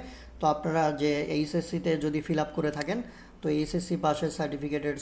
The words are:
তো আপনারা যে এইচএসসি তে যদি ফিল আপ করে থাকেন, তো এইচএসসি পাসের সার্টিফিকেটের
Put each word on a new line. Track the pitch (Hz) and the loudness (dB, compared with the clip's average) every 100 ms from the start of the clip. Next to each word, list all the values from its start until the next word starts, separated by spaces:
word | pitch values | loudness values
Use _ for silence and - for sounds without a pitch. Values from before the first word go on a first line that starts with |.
| - - - - | -4 -12 -16 0
তো | 156 | 2
আপনারা | 151 170 160 151 | 2 2 4 4
যে | 143 147 147 | 4 2 2
এইচএসসি | 151 151 151 170 160 170 | 2 0 0 0 -2 -2
তে | 180 160 | 0 0
যদি | 151 151 | 0 0
ফিল | 151 156 | 0 0
আপ | 151 - | 0 0
করে | 151 | -2
থাকেন, | 147 156 226 240 - - - | 0 -2 -4 -4 -12 -20 -6
তো | 160 | 0
এইচএসসি | 151 151 175 175 165 | 0 2 -2 0 0
পাসের | 156 151 165 | 2 2 0
সার্টিফিকেটের | - 147 139 143 147 147 143 | -2 -2 -2 -2 -2 -2 -2